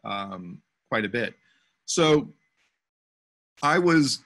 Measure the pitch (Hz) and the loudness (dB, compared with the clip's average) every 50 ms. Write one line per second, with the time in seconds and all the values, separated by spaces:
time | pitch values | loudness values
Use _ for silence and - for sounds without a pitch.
0 | - 107 101 101 98 98 95 92 90 87 87 - _ _ _ _ _ _ 131 113 | -12 -10 -8 -8 -8 -10 -12 -14 -14 -16 -18 -20 _ _ _ _ _ _ -6 -4
1 | 107 101 98 120 113 - - _ _ _ _ _ _ _ _ _ _ - - - | -4 -4 -4 -6 -6 -6 -8 _ _ _ _ _ _ _ _ _ _ -6 -2 2
2 | 165 156 151 151 135 - - _ _ _ _ _ _ _ _ _ _ _ _ _ | 4 4 4 4 2 -2 -10 _ _ _ _ _ _ _ _ _ _ _ _ _
3 | _ _ _ _ _ _ _ _ _ _ _ _ - 143 156 180 - 151 165 160 | _ _ _ _ _ _ _ _ _ _ _ _ -2 0 2 2 2 4 4 4
4 | 147 131 - - - | 4 2 0 -6 -4